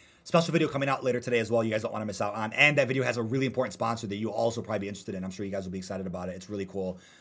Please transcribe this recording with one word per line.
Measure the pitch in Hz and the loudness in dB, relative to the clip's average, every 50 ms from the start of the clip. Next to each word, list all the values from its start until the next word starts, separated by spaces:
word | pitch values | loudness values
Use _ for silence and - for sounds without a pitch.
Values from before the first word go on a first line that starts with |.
| - - - _ _ | -20 -20 -20 _ _
Special | - - 170 165 - | 2 2 2 2 4
video | 147 151 156 143 | 2 2 2 2
coming | 139 139 139 139 | 2 0 0 0
out | 135 131 - | 0 0 2
later | 131 120 123 | 0 0 0
today | 117 127 120 117 | 0 2 2 2
as | 110 101 | 4 4
well. | 113 117 113 | 4 4 4
You | 113 | 4
guys | 107 110 107 | 2 0 0
don't | 117 - | -2 -4
wanna | 107 107 | -4 -4
miss | 104 98 - | -4 -2 -2
out | 110 104 101 | -2 -2 0
on. | 110 110 110 113 | -2 -4 -4 4
And | - 143 147 147 139 | 6 6 8 8 6
that | 139 120 | 4 4
video | 135 131 127 | 2 2 2
has | 123 120 123 | 2 0 0
a | |
really | 113 107 120 135 135 | -2 0 0 0 0
important | 131 - 127 127 110 92 | 0 0 -2 -2 -2 -2
sponsor | - 120 113 117 113 113 95 | -2 -2 -2 -2 -2 -4 -6
that | 101 | -4
you'll | 101 110 107 101 | -4 -4 -2 0
also | 110 117 117 113 117 | 2 2 2 0 0
probably | 110 - 110 104 | -4 -2 -2 -2
be | 98 101 | -2 -4
interested | 98 - - - 101 | -8 -8 -8 -8 -6
in. | 92 92 | -6 -6
I'm | 95 | -6
sure | 92 - 104 | -6 -6 -6
you | 98 | -4
guys | 95 98 90 | -4 -4 -4
will | 92 | -4
be | 90 95 | -6 -6
excited | 92 - 101 95 95 92 | -6 -6 -6 -6 -4 -6
about | 87 92 90 90 | -6 -6 -6 -6
it. | 90 | -8
It's | 92 - - | -10 -10 -8
really | 104 101 98 | -6 -6 -6
cool. | 95 - 98 95 92 90 - - - - - | -4 -4 -4 -4 -4 -4 -6 -12 -20 -20 -20